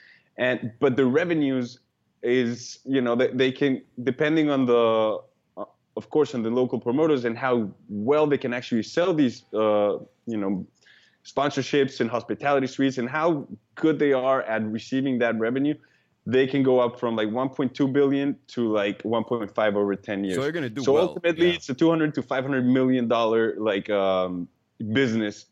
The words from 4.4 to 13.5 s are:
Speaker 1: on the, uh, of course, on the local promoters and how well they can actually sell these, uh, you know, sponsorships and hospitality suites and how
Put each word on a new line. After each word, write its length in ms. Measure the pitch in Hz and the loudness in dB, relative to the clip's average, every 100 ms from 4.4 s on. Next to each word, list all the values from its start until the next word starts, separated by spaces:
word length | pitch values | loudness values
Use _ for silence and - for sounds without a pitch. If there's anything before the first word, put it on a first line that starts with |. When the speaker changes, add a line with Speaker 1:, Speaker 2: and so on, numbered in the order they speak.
| 151 | 2
Speaker 1:
on 160 | 139 123 | 2 4
the, 540 | 120 117 110 110 101 - _ _ - | 4 4 4 2 -2 -8 _ _ -14
uh, 80 | 104 _ _ - | -14 _ _ -12
of 140 | - | -2
course, 240 | 156 143 | 0 0
on 80 | 123 | 0
the 80 | 110 | -2
local 300 | 123 127 117 | 0 0 -2
promoters 440 | 120 135 160 139 | -2 0 2 2
and 140 | 120 117 | -2 -2
how 320 | 131 120 101 - - | 0 0 -2 -8 -12
well 380 | 101 110 151 151 | -6 0 2 4
they 120 | 139 | 2
can 140 | 127 | -2
actually 300 | 123 - 117 | -6 -2 -2
sell 320 | 101 - 180 | -2 0 0
these, 300 | 156 131 113 - | 2 0 -2 -6
uh, 420 | 107 107 104 104 - - _ - | 0 2 4 2 0 -8 _ -8
you 100 | 110 | -4
know, 300 | 98 95 - _ _ _ _ _ | -2 -4 -6 _ _ _ _ _
sponsorships 760 | - - 143 139 127 143 135 - | -8 -4 -2 -2 -2 0 0 0
and 80 | 117 | -4
hospitality 560 | 117 - 107 143 139 131 | -4 -6 -4 0 0 0
suites 320 | - 135 131 | 0 -2 0
and 100 | 120 | -4
how 380 | 151 165 151 - | 0 0 0 -4